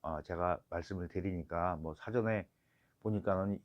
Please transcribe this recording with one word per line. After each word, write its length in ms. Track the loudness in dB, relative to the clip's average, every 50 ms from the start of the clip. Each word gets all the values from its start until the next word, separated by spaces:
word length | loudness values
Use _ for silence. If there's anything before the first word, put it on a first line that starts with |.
어, 180 | -4 -4 -4 -4
제가 360 | -4 -4 -2 0 2 2 2 0 -2 _
말씀을 380 | -6 -6 -4 -4 -4 -4 -4 -4
드리니까 680 | -4 -2 -2 0 -2 -2 -4 -2 0 0 2 2 0
뭐 180 | -2 -4 -6 -8
사전에 520 | -8 -8 -2 0 2 2 4 2 0 -2 -6 _ _ _ _ _ _ _ _ _ _
보니까는 580 | _ 0 0 2 2 2 2 4 2 0 0 -2